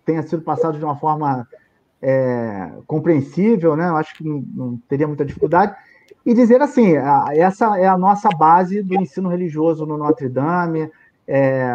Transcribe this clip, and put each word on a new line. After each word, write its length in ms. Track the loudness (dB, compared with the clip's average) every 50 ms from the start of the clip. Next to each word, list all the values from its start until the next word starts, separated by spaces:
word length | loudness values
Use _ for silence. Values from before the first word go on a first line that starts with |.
| _
tenha 200 | -4 -4 -4 -4
sido 180 | -4 -6 -6
passado 360 | -4 -4 -2 -2 -2 -2 -2
de 60 | -4 -6
uma 140 | -6 -6
forma, 500 | -4 -2 -2 -2 -2 -2 -2 -2 -4 -6 -12 -18 -20 _ _ _ _ _ _ _ _
é, 680 | -2 0 0 0 0 0 -2 -4 -4 -6 -8 -8 -10 -12 -14 -18 -10
compreensível, 880 | -6 -6 -2 0 0 0 0 -2 -4 -4 0 2 2 2 2 2 0 0
né? 140 | 0 -2 -2
Eu 60 | -2
acho 200 | -2 -4 -6 -10
que 80 | -10 -8
não, 200 | -8 -6 -8 -8 -10 -10
não 240 | -8 -8 -8 -8 -10 -6
teria 200 | _ -4 -2 -2
muita 180 | -4 -4 -6 -8
dificuldade. 500 | -8 -4 -4 -2 0 2 2 2 0 -2 -10 _ _ _ _ _ _ -20 _ _
E 80 | 0 4
dizer 280 | 4 6 6 6 4
assim, 360 | 4 2 2 4 4 4 4
a, 280 | 2 2 2 2 2 2 2
essa 480 | 2 2 2 2 2 0 0 0 2 2
é 80 | 2
a 100 | 2 2
nossa 320 | 4 4 2 2 2 0 0
base 520 | 2 4 4 6 6 4 4 0 -2 -4
do 140 | -4 -2 -2
ensino 340 | -2 -2 -4 -6 -6 -4 -4
religioso 560 | -4 -4 -4 -4 -2 0 0 0 0 -2 -4
no 120 | -6 -6
Notre 300 | -2 0 0 0 0 -2
Dame. 640 | -4 -4 -2 -2 -2 -2 -2 -2 -2 -4 -4 -6 -8 -12 _ _ _ _ _ _
É, 440 | -2 0 0 2 2 0 0 -2 -2 -4